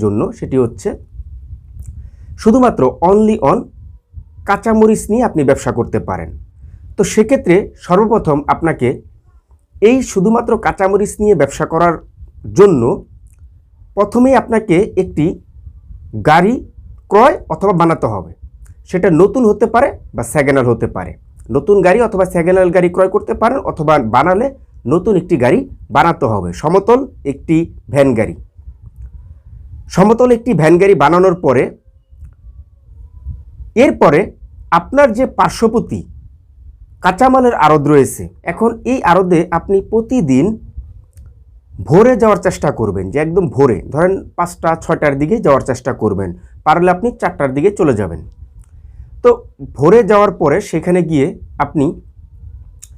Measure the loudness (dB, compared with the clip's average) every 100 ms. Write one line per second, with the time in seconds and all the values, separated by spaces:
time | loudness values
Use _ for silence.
0 | -2 -2 -4 -8 -4 -2 -2 -4 -10 -10
1 | -14 -20 -18 -18 -18 -20 -20 -20 -18 -18
2 | -20 -20 -20 -2 2 4 2 2 -2 0
3 | 2 2 2 0 0 0 -4 -16 -20 -20
4 | _ -20 -20 -12 -4 -2 0 2 4 2
5 | 0 -2 0 0 0 0 -2 -4 -4 -4
6 | -6 -8 -10 -16 -20 -20 -20 -20 -12 -4
7 | -2 0 0 0 2 0 0 -10 -2 0
8 | 2 0 0 -2 -2 -2 -2 -2 -4 -4
9 | -10 -20 _ _ _ _ _ 0 2 2
10 | 0 -2 0 0 0 -2 -2 -2 0 0
11 | -2 -2 0 2 0 -2 -4 0 0 0
12 | -8 -20 -20 -20 -4 4 6 6 2 -2
13 | -8 -20 -20 _ -20 -20 _ _ -10 -2
14 | 0 2 4 2 2 -2 0 0 0 -2
15 | -4 -2 -4 -4 -12 -20 -20 -20 -20 -20
16 | -16 -4 2 4 4 0 -6 -20 -20 -20
17 | -2 4 4 2 -6 -4 -2 0 0 0
18 | -2 -6 -10 -18 -20 -20 -20 -20 -8 -2
19 | 2 4 4 4 0 2 0 0 0 -2
20 | -12 -10 -4 -2 0 2 2 0 -4 -8
21 | -12 -14 -20 -20 -6 -4 2 2 4 2
22 | 0 0 -2 -2 0 2 2 2 0 2
23 | 0 0 -4 -2 -2 -2 -6 -4 0 0
24 | 2 0 2 0 -2 -8 -18 -14 -4 -2
25 | 0 -2 0 0 2 0 -2 -12 -4 0
26 | 0 0 0 0 -4 -6 0 0 2 0
27 | 0 -8 -10 -8 -2 -2 -2 -8 -4 0
28 | 2 2 -2 -6 -18 -20 -20 -20 -20 -20
29 | -20 -20 -20 -20 -20 -20 -20 -20 -8 0
30 | 0 2 2 0 0 0 2 4 4 2
31 | 2 4 2 2 0 0 -2 -6 _ _
32 | _ -20 -20 -20 -20 -20 -20 _ _ -20
33 | -20 -18 -14 -14 -16 -20 -6 0 0 2
34 | 2 2 0 -8 -20 -20 -4 -2 0 2
35 | 2 2 -2 0 -2 0 0 0 -4 -8
36 | -12 -18 -20 -20 _ -20 -20 -20 -20 -4
37 | -4 2 2 4 2 2 2 2 4 4
38 | 2 -2 -14 -12 -12 -4 -4 -2 -4 -2
39 | 2 2 2 0 0 -4 -2 -2 0 -4
40 | -2 -2 2 2 0 -4 -12 -18 -20 -20
41 | -20 -20 -20 -20 -20 -20 _ -16 0 4
42 | 4 4 2 2 0 -2 -4 -2 -4 -4
43 | -6 -4 -2 -2 -2 2 2 2 -4 -2
44 | -2 -2 -6 -6 -6 -4 -4 -4 -2 -2
45 | 0 -2 -2 0 2 0 0 -6 -6 -4
46 | -2 -2 -6 -10 -18 -8 -2 2 2 0
47 | -4 -4 -8 -4 -4 -2 -2 0 0 0
48 | -4 -8 -14 -20 -20 -20 -20 -20 -20 -20
49 | -20 -2 0 0 -4 -18 -16 -2 2 4
50 | 4 2 2 0 0 0 -2 -4 -2 0
51 | 0 0 -2 -4 -14 -8 -4 -2 -2 -4
52 | -14 -20 -20 -20 -20 -20 -20 -20 -20